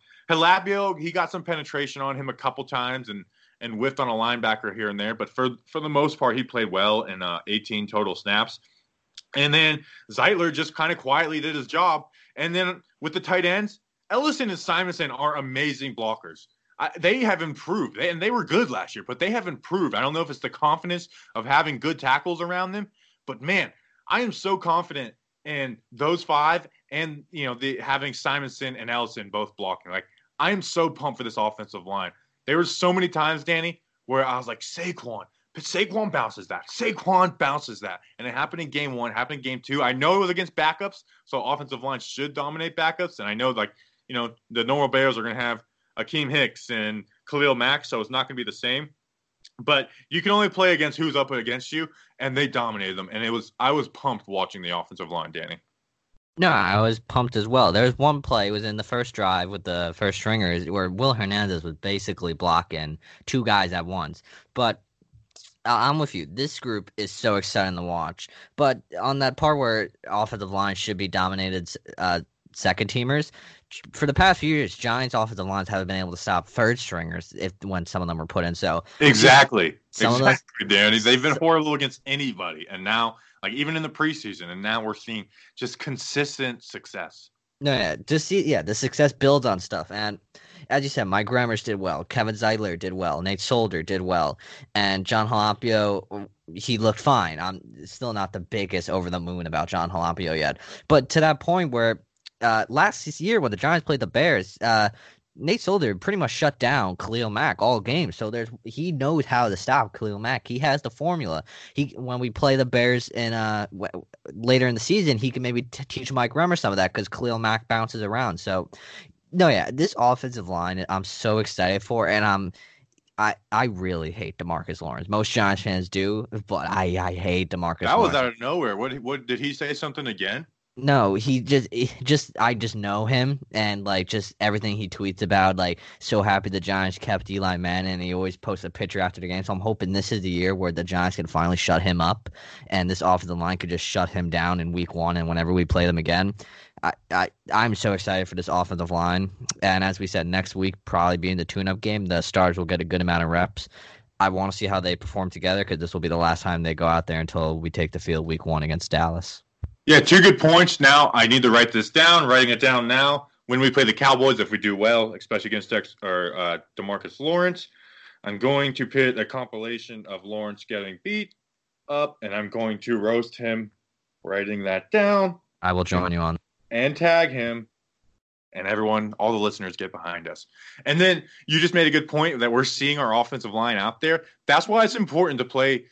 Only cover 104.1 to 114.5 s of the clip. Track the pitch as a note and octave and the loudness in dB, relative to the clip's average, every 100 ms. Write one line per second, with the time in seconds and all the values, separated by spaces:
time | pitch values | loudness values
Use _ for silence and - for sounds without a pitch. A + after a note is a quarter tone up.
104.1 | A2+ E3 B2+ F#2 - A#2 A2 G#2 - - | 2 4 2 -2 -4 2 4 4 0 -16
105.1 | _ _ - D3 A3+ - G3 C3+ F#2+ - | _ _ -8 -2 -2 0 0 0 -2 -2
106.1 | G3+ C3+ - D3+ - A#2+ C#3 G2 F2+ - | -2 -2 0 0 2 0 2 0 -4 -6
107.1 | A#2 A2+ G#2 D3 F#2 G#2+ A#2+ G2 D3+ C3+ | -4 -2 0 -2 2 2 0 0 -2 -2
108.1 | - A2 A#2 A2+ A#2+ A2+ A2+ E3+ D3+ C3+ | -4 -6 -6 -8 -10 -14 -8 -6 -2 0
109.1 | D#3+ C3+ B2 A#2+ F#2 - C#3 G#2+ - G#2+ | 0 2 2 2 0 2 2 2 -4 -6
110.1 | G2+ A2+ B2+ - A#2+ D3 C#3+ A#2+ - D#3 | -4 -4 -4 -4 -2 0 0 -2 -4 -2
111.1 | F3 G#2+ D#2+ - - - - C#3+ - B2+ | -2 -2 -4 -8 -18 -10 -4 -4 -4 -6
112.1 | B2 B2 - C#3+ C3+ B2+ B2 B2 B2 - | -4 -4 2 4 4 4 4 4 4 0
113.1 | - A2+ A2+ A2 G#2+ G#2 F#2+ G2 F#2 - | -4 -2 -2 0 -2 -4 -6 -8 -8 -14
114.1 | - - C#2+ A#2 | -20 -18 -4 4